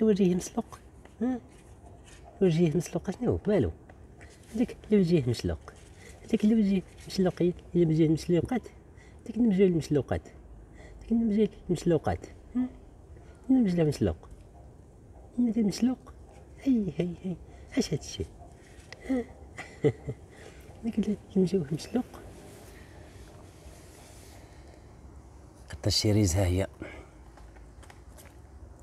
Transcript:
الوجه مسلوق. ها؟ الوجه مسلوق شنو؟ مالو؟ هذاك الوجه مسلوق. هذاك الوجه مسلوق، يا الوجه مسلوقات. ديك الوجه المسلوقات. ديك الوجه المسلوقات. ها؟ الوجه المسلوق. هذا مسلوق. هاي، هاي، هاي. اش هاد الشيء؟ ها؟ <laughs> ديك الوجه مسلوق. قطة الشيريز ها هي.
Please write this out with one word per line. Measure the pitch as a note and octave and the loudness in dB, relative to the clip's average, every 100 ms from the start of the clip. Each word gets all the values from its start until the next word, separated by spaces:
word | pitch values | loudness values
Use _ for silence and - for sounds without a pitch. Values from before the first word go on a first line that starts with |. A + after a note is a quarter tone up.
| A3 | 2
الوجه | G3 F#3 F3+ | 4 2 2
مسلوق. | - - - - - - - - | -4 -8 -10 -14 -20 -20 -20 -6
ها؟ | A#3+ B3 - - - - - - - - - - | -4 -4 -8 -20 -20 -20 -20 -20 -20 -20 -20 0
الوجه | F#3+ D#3+ F3 F3 | 2 4 2 2
مسلوق | - E3 - | -2 -6 -6
شنو؟ | - A#3 - G3+ | -4 -2 -2 0
مالو؟ | G#3 F#2+ - - - - - - - - A3 | 2 0 -4 -14 -20 -20 -20 -20 -20 -10 -4
هذاك | B3 - - | -4 -4 0
الوجه | G#3+ F3 F3 B2 | 2 4 2 2
مسلوق. | A2 F2 D#2+ - - - - - - | -2 -2 -4 -8 -20 -20 -20 -20 -20
هذاك | - A3+ G#3+ | -4 0 2
الوجه | A3+ G3 G3 - - - | 4 2 0 -4 -14 -8
مسلوق، | - F3+ - | -2 0 2
يا | E3+ F3 - F3 | 0 -2 -4 2
الوجه | E3 D#3+ D#3 | 2 4 4
مسلوقات. | D#3 - F3 D#3 B3 - - - - - - - | 2 2 0 0 -4 -6 -16 -20 -20 -20 -18 -10
ديك | A3 | 0
الوجه | A#3 F#3 | 2 4
المسلوقات. | G3 E3+ - C#3+ - E2+ - - - - - - - - | 4 4 0 -2 0 -4 -6 -16 -20 -20 -20 -20 -20 -20
ديك | - | -4
الوجه | A#3 A3+ G3+ G#3 - - | 0 2 2 0 -2 -6
المسلوقات. | E3 F3 D#3+ - - - - - B3 | -2 0 0 0 -4 -8 -20 -8 -6
ها؟ | B3+ - - - - - - - - | -4 -8 -20 -20 -20 -20 -20 -10 2
الوجه | C4 G#3 F3 | 4 4 2
المسلوق. | D#3 - G2 E2 - - - - - - - - - - - - | 2 2 0 -2 -10 -20 -20 -20 -20 -20 -20 -20 -20 -20 -10 -2
هذا | A#3+ A3+ | 0 2
مسلوق. | G#3 - B3 B3+ - - - - - - C#4 | 0 2 0 0 -8 -20 -20 -20 -20 -4 0
هاي، | A#3+ F#3+ D3 | 2 0 -2
هاي، | F3 E3 F#3+ | -4 -6 -8
هاي. | E3+ - - - - | -10 -12 -20 -6 -4
اش | - | -2
هاد | D3 | -4
الشيء؟ | - - - - - - - - - - - | -6 -10 -10 -12 -20 -20 -20 -20 -20 -14 -4
ها؟ | C4 A#3 - - - - - | -4 -4 -14 -20 -18 -18 -2
<laughs> | D3 - - - - - - - - - | -2 -2 -8 -14 -18 -20 -20 -20 -20 -12
ديك | A3+ G#3+ G3+ G3 - F#3+ | -6 -4 -4 -6 -2 0
الوجه | F#3 F#3+ C#3 | 2 0 -2
مسلوق. | D#3+ - B3+ - - - - - - - - - - - - - - - - - - - - - - - - - - - - - - - - - - - - - | -6 -4 -6 -6 -12 -20 -20 -20 -20 -20 -20 -20 -20 -20 -20 -20 -20 -20 -20 -20 -20 -20 -20 -20 -20 -20 -20 -20 -20 -20 -20 -20 -20 -20 -20 -20 -20 -20 -20 -16
قطة | - G#2+ | -6 -2
الشيريز | - A2 G#2 G2 F#2 | 2 4 4 4 2
ها | F2+ | 2
هي. | F2+ G2 - - - - - - - - - - - - - - - - - - - - - | 0 -2 -8 -16 -16 -20 -20 -20 -20 -20 -20 -20 -20 -20 -20 -20 -20 -20 -20 -20 -20 -20 -20